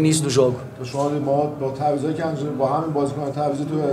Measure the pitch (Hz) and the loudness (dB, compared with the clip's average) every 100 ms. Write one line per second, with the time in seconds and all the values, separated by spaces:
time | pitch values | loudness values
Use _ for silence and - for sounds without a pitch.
0 | 156 156 139 127 127 123 - - 123 139 | 4 4 2 4 4 2 -6 -10 -6 -2
1 | 143 147 139 139 147 143 135 135 147 139 | 0 0 0 2 0 -2 -4 -2 0 0
2 | 151 160 160 143 147 131 135 151 165 143 | 0 -2 -2 -4 -4 0 0 0 0 0
3 | 139 131 143 139 147 139 143 151 143 | -2 -2 -4 -2 -2 -2 -2 -2 0